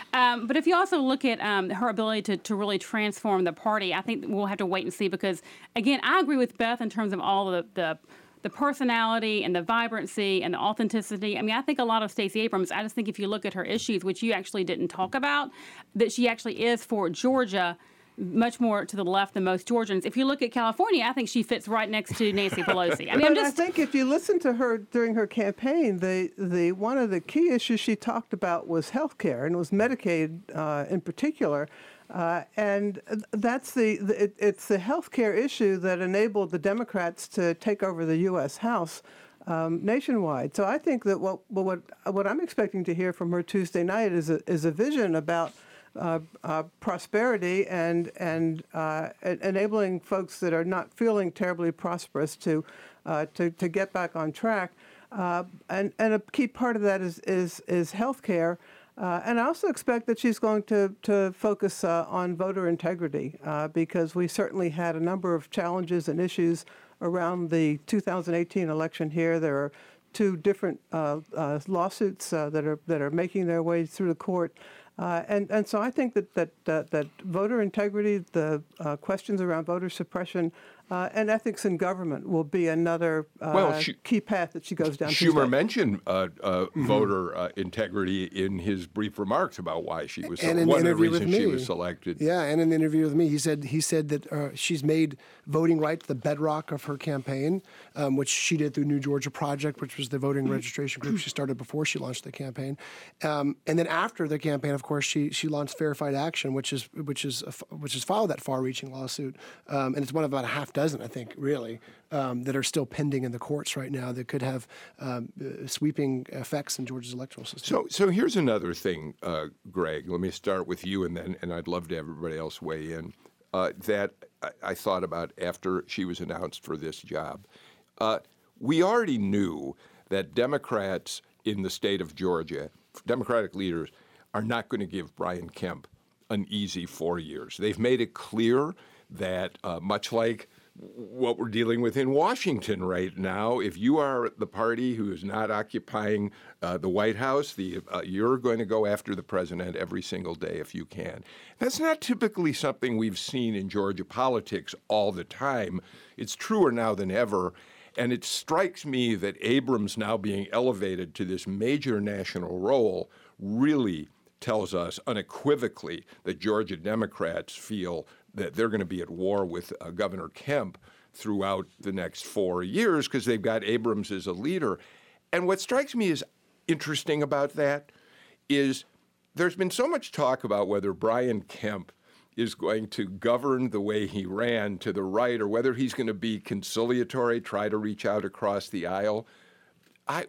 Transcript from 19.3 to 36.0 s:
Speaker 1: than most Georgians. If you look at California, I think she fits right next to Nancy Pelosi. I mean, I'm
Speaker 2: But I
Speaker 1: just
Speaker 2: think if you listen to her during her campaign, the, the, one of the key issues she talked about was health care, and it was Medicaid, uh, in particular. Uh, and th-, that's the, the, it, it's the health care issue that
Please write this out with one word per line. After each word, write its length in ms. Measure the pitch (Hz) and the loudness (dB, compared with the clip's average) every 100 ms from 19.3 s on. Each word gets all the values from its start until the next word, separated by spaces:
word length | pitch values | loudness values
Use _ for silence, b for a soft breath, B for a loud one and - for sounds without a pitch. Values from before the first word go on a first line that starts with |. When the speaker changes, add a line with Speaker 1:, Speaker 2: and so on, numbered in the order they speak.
Speaker 1:
than 100 | 196 | 0
most 240 | 185 185 - | 2 2 2
Georgians. 380 | 233 208 190 226 | 0 2 0 0
If 100 | 254 | 0
you 100 | 262 | 2
look 160 | 277 | 2
at 120 | 240 | 0
California, 500 | 247 226 226 427 330 233 | 2 2 2 4 4 4
I 60 | |
think 160 | 254 220 | 0 0
she 160 | 240 | 2
fits 240 | 214 233 208 | 2 0 0
right 220 | 220 214 | 0 2
next 280 | 214 - - | -2 -2 2
to 140 | 214 | 2
Nancy 320 | 196 196 - | 4 2 0
Pelosi. 480 | - 185 175 151 - | 2 4 4 2 2
I 40 | 277 | 6
mean, 80 | 302 | 6
I'm 80 | |
Speaker 2:
But 60 | 311 | 6
I 40 | |
Speaker 1:
just 140 | 285 277 | 4 2
Speaker 2:
think 200 | 349 330 | 2 2
if 160 | 285 | 2
you 120 | 269 262 | 4 4
listen 340 | 302 - 349 | 2 2 2
to 140 | 262 | 2
her 240 | 240 247 226 | 2 2 0
during 380 | 208 240 233 220 | 0 0 2 2
her 120 | 208 | 0
campaign, 680 | 233 202 - 262 330 247 185 | 2 0 0 2 4 4 2
the, 340 | 185 185 185 - | 0 0 0 -2
the, 340 | 185 175 170 | 0 2 2
one 260 | 185 220 269 | 2 0 2
of 120 | 226 | 2
the 100 | 180 | 0
key 300 | - 302 349 | 0 2 4
issues 320 | 247 - 226 | 4 2 2
she 160 | - 208 | 2 0
talked 340 | 233 226 - | 0 -4 -4
about 360 | 196 180 170 - | -2 0 0 0
was 220 | 165 - | -2 0
health 280 | 262 311 - | -2 -2 0
care, 280 | 170 120 151 | 0 0 0
and 100 | 175 | 0
it 20 | |
was 140 | 160 | 2
Medicaid, 680 | 202 240 247 185 165 156 170 - 156 | 2 2 0 0 0 0 -4 -10 -4
uh, 300 | 151 147 139 | -2 -2 -2
in 120 | 190 | -2
particular. 640 | 170 - 302 - 180 147 151 B B B B | -4 -2 -2 0 0 0 -2 B B B B
Uh, 320 | 185 170 170 - - | -2 0 0 -4 -2
and 440 | 208 202 208 185 - | 0 2 0 -4 -6
th-, 140 | 214 - | -6 -4
that's 400 | 214 233 262 - | -2 0 0 -2
the, 260 | 254 220 208 | 2 4 4
the, 260 | 196 202 | 0 2
it, 120 | 208 - | 2 2
it's 280 | 202 196 - | 2 2 0
the 120 | 196 | 0
health 320 | 196 330 - | 2 -2 -2
care 220 | 254 220 | 0 2
issue 440 | 202 269 - 202 190 | 4 2 2 2 4
that 220 | 185 180 | 2 2